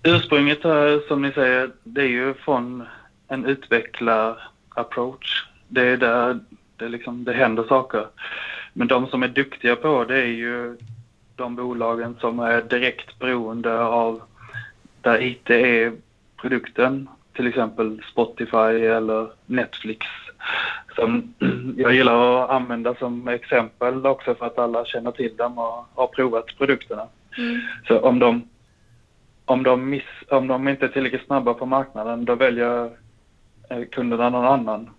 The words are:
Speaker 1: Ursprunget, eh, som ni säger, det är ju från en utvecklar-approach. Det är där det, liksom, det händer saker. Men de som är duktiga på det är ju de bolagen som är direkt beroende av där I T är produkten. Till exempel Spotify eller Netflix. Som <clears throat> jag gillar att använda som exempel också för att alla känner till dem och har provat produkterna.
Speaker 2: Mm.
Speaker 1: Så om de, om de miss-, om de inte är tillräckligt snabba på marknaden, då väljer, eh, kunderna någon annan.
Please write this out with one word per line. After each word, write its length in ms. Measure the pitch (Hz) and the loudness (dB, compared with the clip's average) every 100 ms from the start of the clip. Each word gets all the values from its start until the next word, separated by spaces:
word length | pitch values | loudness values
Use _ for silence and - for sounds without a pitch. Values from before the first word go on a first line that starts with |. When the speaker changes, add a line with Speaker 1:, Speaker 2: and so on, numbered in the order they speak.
Speaker 1:
Ursprunget, 600 | 160 170 - 147 143 147 | 4 4 4 2 4 2
eh, 340 | 165 151 147 147 147 | 2 4 4 4 2
som 140 | 143 | -2
ni 100 | 139 | 0
säger, 380 | 135 131 127 127 - | 2 2 2 0 -6
det 180 | - 123 | -10 -2
är 60 | 135 | 0
ju 260 | 120 123 | 0 -2
från 500 | 131 - 135 120 123 113 - - _ _ | -4 0 0 0 -10 -14 -20 -20 _ _
en 160 | 131 127 | -6 -2
utvecklar-approach. 2000 | 139 - 117 - - 117 110 113 113 - _ _ - 117 - 123 135 - - - _ _ | -4 0 0 0 -4 0 2 0 -4 -16 _ _ -10 -8 -6 -6 -8 -6 -6 -6 _ _
Det 140 | 127 | 0
är 140 | 123 123 | 2 4
där 440 | 123 120 123 120 - - _ _ | 2 2 0 -2 -8 -20 _ _
det, 120 | 113 | -12
liksom, 360 | 117 123 120 | -10 -10 -8
det 80 | 120 | -4
händer 320 | 120 127 110 | 2 2 2
saker. 420 | 113 131 131 113 95 - - - - - - | 2 2 2 -4 -6 -12 -14 -12 -12 -14 -14
Men 160 | - 120 | -4 0
de 180 | 127 127 | 2 0
som 160 | 127 | -2
är 60 | 127 | -2
duktiga 480 | 127 139 - 120 120 | -2 -4 -2 0 0
på 280 | 156 143 | 2 2
det 140 | 113 131 | 2 0
är 80 | 123 | 0
ju 500 | 117 117 120 120 120 113 113 - _ _ - | -4 -6 -6 -8 -12 -18 -20 -20 _ _ -10
de 200 | 123 120 | -10 -6
bolagen 600 | 123 120 113 117 117 120 | -6 -2 -2 -2 -4 -4
som 180 | 120 117 | -4 -2
är 240 | 117 117 | 0 0
direkt 560 | 117 123 123 120 - - | 0 0 0 -2 -16 -6
beroende 640 | 127 123 110 113 117 113 | -2 -2 -4 -4 -2 0
av 420 | 117 117 117 113 - _ - - - _ _ _ | 2 2 0 -2 -10 _ -16 -16 -16 _ _ _
där 220 | 123 113 | 2 2
I 120 | 127 | 2
T 480 | 123 - 120 123 117 | -6 2 4 6 4
är 80 | 113 113 _ _ _ - | 2 -2 _ _ _ -10
produkten. 720 | 127 123 - - 127 135 135 - _ | -4 -4 -4 0 0 0 -8 -18 _
Till 140 | - 120 | -4 -2
exempel 560 | 123 113 107 110 110 - | 0 -2 -2 -4 -4 -8
Spotify 760 | - 117 - 113 113 110 113 113 | -2 -2 -2 -2 2 4 4 2
eller 440 | 113 110 110 113 - - | 2 0 -2 -4 -12 -6
Netflix. 600 | 127 120 - 110 110 - - - - - - - - - - | -4 -4 -6 -10 -8 -10 -12 -18 -14 -6 -6 -6 -8 -10 -2
Som 380 | 117 120 - - | 0 0 -4 -2
<clears throat> 360 | 127 127 127 123 | -2 -2 -6 0
jag 180 | 120 | 2
gillar 500 | 131 123 120 123 123 | 4 6 6 6 4
att 60 | 127 | 2
använda 440 | 135 123 117 117 | 0 0 -2 -2
som 340 | 123 123 120 123 | -2 -4 -6 -4
exempel 800 | 120 - 127 113 _ 123 131 135 | -6 0 0 0 _ -2 0 0
också 280 | 131 - | 0 -2
för 120 | 120 120 | -2 -2
att 120 | 120 | -2
alla 260 | 120 117 | 0 0
känner 260 | 117 123 117 | -4 -6 -6
till 260 | 117 117 113 | -4 -6 -2
dem 220 | 120 120 | -4 -2
och 280 | 117 117 120 | -6 -6 -12
har 120 | - 127 | -2 -2
provat 400 | - 127 117 113 - | 2 0 0 -4 -4
produkterna. 480 | 139 127 - 104 110 _ _ - | 0 0 -2 -10 -10 _ _ -6
Speaker 2:
Mm. 220 | 240 240 233 - - | -4 -4 -6 -12 2
Speaker 1:
Så 100 | 117 | 4
om 180 | 131 123 | 4 4
de, 300 | 123 120 117 _ _ _ _ _ _ _ _ _ | 4 2 -4 _ _ _ _ _ _ _ _ _
om 180 | - 127 | -2 2
de 280 | 131 127 131 | 4 2 2
miss-, 340 | 139 - - - | -6 -8 -18 0
om 160 | 139 131 | 0 2
de 220 | 131 135 | 0 0
inte 160 | 139 | 0
är 40 | 131 | -2
tillräckligt 380 | 139 131 123 - | 0 -2 -4 -2
snabba 280 | 139 120 | 0 0
på 120 | 117 127 | -2 0
marknaden, 580 | 131 131 110 110 120 | 0 -2 -6 -6 -4
då 100 | 120 | -2
väljer, 560 | 120 131 120 120 120 120 - - _ _ _ _ _ - | 2 2 2 0 0 -4 -10 -20 _ _ _ _ _ -12
eh, 140 | 123 | -10
kunderna 460 | 120 - 123 117 120 | -8 -4 -2 0 2
någon 140 | 123 123 | 2 2
annan. 440 | 135 113 107 113 | 2 0 -6 -10